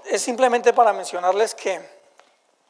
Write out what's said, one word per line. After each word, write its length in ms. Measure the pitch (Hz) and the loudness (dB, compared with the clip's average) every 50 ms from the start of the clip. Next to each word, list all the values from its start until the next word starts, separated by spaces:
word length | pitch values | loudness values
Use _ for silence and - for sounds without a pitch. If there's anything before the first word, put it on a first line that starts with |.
| - | -8
es 160 | - 262 - | -4 -4 -4
simplemente 500 | - 269 240 220 262 247 233 240 220 240 | -2 -2 -2 0 2 2 2 4 2 2
para 200 | 233 247 240 214 | 4 4 4 2
mencionarles 640 | 196 190 180 - - 180 180 180 185 202 226 214 - | 2 -2 -6 -8 -8 -4 -2 0 0 0 0 -2 -4
que 260 | - - 196 185 160 - - - _ _ _ _ _ _ _ _ _ _ _ _ _ _ | -8 -6 -6 -6 -8 -10 -18 -20 _ _ _ _ _ _ _ _ _ _ _ _ _ _